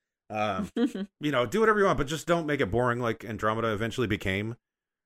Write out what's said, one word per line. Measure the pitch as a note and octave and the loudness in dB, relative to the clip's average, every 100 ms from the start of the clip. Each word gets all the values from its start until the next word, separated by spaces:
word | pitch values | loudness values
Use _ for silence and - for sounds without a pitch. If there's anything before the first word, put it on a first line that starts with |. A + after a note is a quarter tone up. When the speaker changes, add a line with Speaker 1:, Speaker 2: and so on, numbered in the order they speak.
| _ _ - | _ _ -8
Speaker 1:
Um, | G#2+ G#2+ F#2+ - | -4 -2 -2 -4
Speaker 2:
<laughs> | A3+ | 0
Speaker 1:
you | A#3 G3 G3+ - D3 | -2 -2 -10 -6 -2
know, | C3 B2 | 0 2
do | G#3+ | 4
whatever | A3 G#3 | 4 6
you | G3 | 4
want, | D3+ | 2
but | C#3 | -2
just | D#3 - | -4 0
don't | E3+ D3 | 0 2
make | C#3 | 0
it | G#2 | 0
boring | A#2 B2 A#2+ | 2 2 2
like | A#2+ A2 | -2 -4
Andromeda | G#2 G#2 A2 A2 A2+ | -6 -2 -2 0 0
eventually | G#2 A2+ B2+ G#2+ | -2 -2 -2 -2
became. | G#2 G2 F#2+ A2 A#2+ _ _ _ _ | 0 -2 -2 -4 -10 _ _ _ _